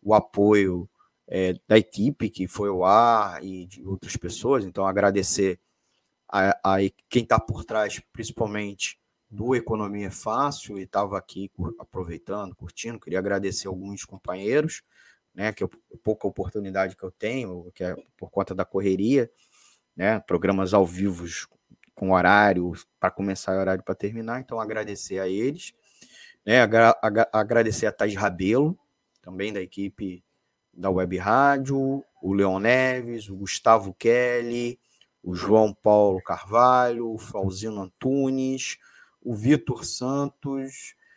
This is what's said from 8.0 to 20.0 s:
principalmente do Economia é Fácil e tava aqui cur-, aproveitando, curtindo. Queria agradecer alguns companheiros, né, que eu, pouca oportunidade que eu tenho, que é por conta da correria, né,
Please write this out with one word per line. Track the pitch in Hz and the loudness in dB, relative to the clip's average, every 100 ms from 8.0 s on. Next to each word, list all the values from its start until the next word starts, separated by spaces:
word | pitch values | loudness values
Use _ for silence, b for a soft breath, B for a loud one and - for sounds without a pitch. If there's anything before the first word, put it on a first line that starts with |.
| - | -14
principalmente | - 110 - 107 104 104 101 - - _ _ _ | -14 -10 -6 -6 -4 -8 -8 -10 -10 _ _ _
do | 101 117 127 | -8 -2 -2
Economia | 117 110 104 104 98 | -2 -4 -4 -6 -8
é | |
Fácil | - 110 117 143 135 - 101 | -8 -4 0 -2 -4 -10 -12
e | 92 | -4
tava | 98 101 98 | -2 -2 -4
aqui | - - 98 | -8 -12 -12
cur-, | - 85 - | -8 -10 -10
aproveitando, | - 95 87 82 - 104 98 - | -12 -10 -10 -10 -8 -8 -10 -14
curtindo. | 80 - 117 113 | -16 -12 -12 -12
Queria | - 90 | -8 -4
agradecer | 98 98 98 95 98 | -2 -2 -2 -6 -8
alguns | 92 98 101 - | -10 -10 -12 -14
companheiros, | 95 - 92 101 139 160 - _ _ _ _ _ | -16 -12 -8 -2 0 0 -4 _ _ _ _ _
né, | - 107 | -6 -6
que | 104 | -4
eu, | 92 - _ - | -6 -8 _ -8
pouca | - 107 101 | -4 -2 -4
oportunidade | 95 92 107 98 95 95 98 | -6 -8 -8 -6 -4 -4 -6
que | |
eu | - | -14
tenho, | - 107 131 110 90 87 | -8 -6 -6 -8 -12 -14
que | - | -10
é | 90 - - _ | -8 -8 -14 _
por | 98 | -8
conta | 98 95 95 | -6 -4 -4
da | |
correria, | 92 98 98 92 107 139 117 _ _ _ _ _ _ | -4 -2 0 2 2 2 0 _ _ _ _ _ _
né, | - | -4